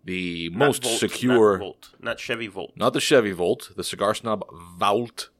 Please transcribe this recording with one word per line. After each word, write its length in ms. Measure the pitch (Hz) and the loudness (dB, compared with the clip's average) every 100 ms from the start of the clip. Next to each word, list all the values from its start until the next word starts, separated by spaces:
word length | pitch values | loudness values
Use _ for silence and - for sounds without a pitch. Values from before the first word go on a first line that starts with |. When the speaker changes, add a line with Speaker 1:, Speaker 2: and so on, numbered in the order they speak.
| - | -8
Speaker 1:
The 440 | 92 90 85 85 | -6 -6 -6 -8
Speaker 2:
Not 80 | 90 | 0
Speaker 1:
most 240 | 143 - | 0 2
Speaker 2:
Volt, 160 | - - | -2 -2
Speaker 1:
secure 580 | 104 - 123 123 107 95 | -2 0 2 6 6 4
Speaker 2:
not 20 | |
Volt. 260 | 98 - - _ | -4 -12 -20 _
Not 200 | 117 - | -10 -8
Chevy 280 | - 117 110 | -6 -6 -6
Volt. 240 | 92 76 - | -10 -12 0
Speaker 1:
Not 160 | 110 | 0
the 80 | 139 | 0
Chevy 300 | - 139 104 | 4 6 4
Volt. 380 | 87 90 - - - | 0 0 -2 -4 -10
The 80 | |
Cigar 300 | 87 95 101 | -8 -2 -2
Snob 320 | 107 117 104 - 85 87 87 | -2 -4 -6 -6 -16 -20 -2
Vault. 540 | 101 104 120 - - | 0 0 -2 -12 -16